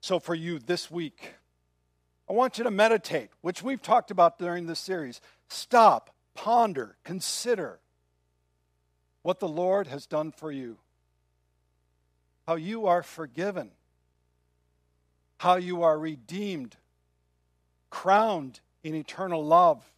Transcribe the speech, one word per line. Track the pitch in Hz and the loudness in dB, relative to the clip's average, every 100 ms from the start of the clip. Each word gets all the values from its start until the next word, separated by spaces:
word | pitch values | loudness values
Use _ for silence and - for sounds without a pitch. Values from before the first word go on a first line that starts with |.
So | - 185 | -4 -4
for | - | -4
you | 170 165 165 | -6 -6 -10
this | 117 175 - | -4 -6 -4
week, | 165 160 _ - - _ _ _ _ _ _ _ _ _ | -8 -10 _ -20 -20 _ _ _ _ _ _ _ _ _
I | |
want | 202 254 - | 0 0 0
you | |
to | 233 | -4
meditate, | 196 220 220 - 165 110 _ | 2 4 4 0 -6 -6 _
which | 185 180 | -8 -6
we've | 208 269 | -6 -8
talked | - 233 - | 2 0 2
about | 185 170 - | 4 4 4
during | 175 175 170 | -6 -6 -8
this | 160 | -10
series. | - 185 135 120 _ _ _ | -8 -8 -8 -12 _ _ _
Stop, | - - 240 220 127 _ _ _ | -16 2 8 8 6 _ _ _
ponder, | - - 233 226 151 110 _ | -12 0 2 2 -2 -10 _
consider | - 180 - - 233 226 143 92 _ _ _ _ _ _ _ _ _ _ _ _ _ _ | -12 -10 -8 -8 -2 -2 -4 -10 _ _ _ _ _ _ _ _ _ _ _ _ _ _
what | 160 185 | -6 -4
the | 196 | -4
Lord | 156 180 196 180 | -4 0 0 -2
has | 139 - | -10 -6
done | 151 156 | -6 -6
for | - 156 | -10 -12
you, | 139 123 110 _ _ _ _ _ _ _ _ _ _ _ _ _ _ _ _ - | -12 -12 -16 _ _ _ _ _ _ _ _ _ _ _ _ _ _ _ _ -6
how | 165 | -4
you | 165 226 214 | -4 -4 2
are | 175 | 0
forgiven, | - - 156 120 190 185 117 _ _ _ _ _ _ _ _ _ _ _ _ _ _ _ _ _ | 0 -14 -14 -6 -6 -6 -12 _ _ _ _ _ _ _ _ _ _ _ _ _ _ _ _ _
how | 180 180 | 2 2
you | 180 180 | 2 0
are | 170 151 | 2 2
redeemed, | 160 147 110 180 208 175 123 _ _ _ _ _ _ _ _ _ _ _ _ | -2 -10 -12 -8 -6 -8 -10 _ _ _ _ _ _ _ _ _ _ _ _
crowned | - 175 196 226 185 135 117 _ _ | -6 4 4 4 0 -6 -14 _ _
in | 160 | -10
eternal | 160 151 - 185 170 | -8 -10 -10 -6 -4
love | 151 165 175 139 _ | 4 6 6 2 _